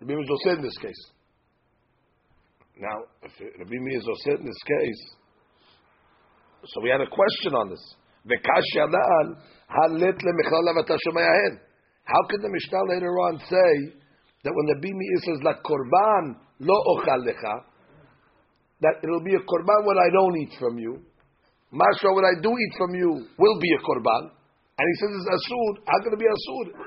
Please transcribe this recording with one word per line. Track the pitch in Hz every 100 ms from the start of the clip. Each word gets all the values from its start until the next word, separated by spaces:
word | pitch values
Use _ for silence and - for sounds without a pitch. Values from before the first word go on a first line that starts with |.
Rabbi | 135
Meir | 147
is | 135
Oser | 139 190 170
in |
this | 131 -
case. | 110 87 - _ _ _ _ _ _ _ _ _ _ _ _ _ _ _ _ -
Now, | 101 107 117 _
if | - -
Rabbi | - - 90 123
Meir | 127 131
is | 107
Oser | 104 - -
in | 135
this | 98 -
case, | - - 220 - _ _ _ _ _ _ _ _ _ _ _ _ _ _ _ -
so | -
we | 117
had | 131
a | 135
question | - 196 - 185
on | 131 101
this. | 87 - - _ _ 107
V'kashya | 120 - 165 - - 151
la'an, | 180 - 170 156 170 - _ -
halet | - 160 160 180 185
lemichlal | 190 170 151 160 170
avatah | 165 156 160 175
shemayahen. | 165 170 175 202 - _ _ _ _
How | - - -
could | 202
the | 208
Mishnah | 185 - 190 190
later | 180 180 180
on | 180 160
say | - 180 185 147 143 - _ _ _ _
that | 135
when | 160 151
the | 139
Rabbi | 175
Meir | 196 196 180
says, | - 156
"La | 151 156
korban | - 147 127 170 214 208 156 117 _ -
lo | 175 196 - 175
ochal | - 131
lecha," | 120 - 110 110 - _ _ _ _ _ _ _ _ _ _ _
that | 156 156
it'll | 160 170
be | 165
a | 190
korban | - 175 175 214
what | 208 196
I | 175
don't | 190 190 170
eat | 147 -
from | 123 120
you? | 113 131 - _ _ _ _ _ _
Mashra, | 139 190 202 202
what | 190
I | 190 175
do | 208
eat | 240 214 -
from | 180
you | 180 175 151 117 -
will | 202 202
be | 175
a | 151
korban. | - 127 113 113 156 - _ _ _ -
And | 156
he | -
says | 208 202
it's | 185
asur. | 185 - 247 220 202
How | - 180
can | 220
it | 214
be | 226
asur? | 208 - 262 175 -